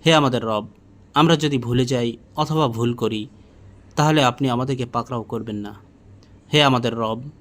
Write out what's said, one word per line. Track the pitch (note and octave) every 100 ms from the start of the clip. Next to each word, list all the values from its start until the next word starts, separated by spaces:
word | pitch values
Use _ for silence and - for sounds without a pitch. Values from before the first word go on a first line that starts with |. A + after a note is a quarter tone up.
| -
হে |
আমাদের | D#3+ C#3+ A#2+
রব, | A2+ G#2+ G#2 - - - -
আমরা | - D#3+ E3
যদি | D3+ C#3
ভুলে | A#2 A#2+
যাই | B2 C3 A#2+ A2+ - -
অথবা | D3+ D#3 D3
ভুল | A2+ A#2+
করি, | A#2+ A2 A2 G#2+ - - - - - - -
তাহলে | D3+ D#3
আপনি | C3 B2 C3+
আমাদেরকে | B2 C3 C3 A#2+
পাকড়াও | B2 A2+ B2
করবেন | G#2 A2+ A2 G#2+
না। | G#2 G#2 - _ - - - - _
হে | D3
আমাদের | C#3+ B2+ A#2+
রব | A2+ A2+ A2+ C3+ -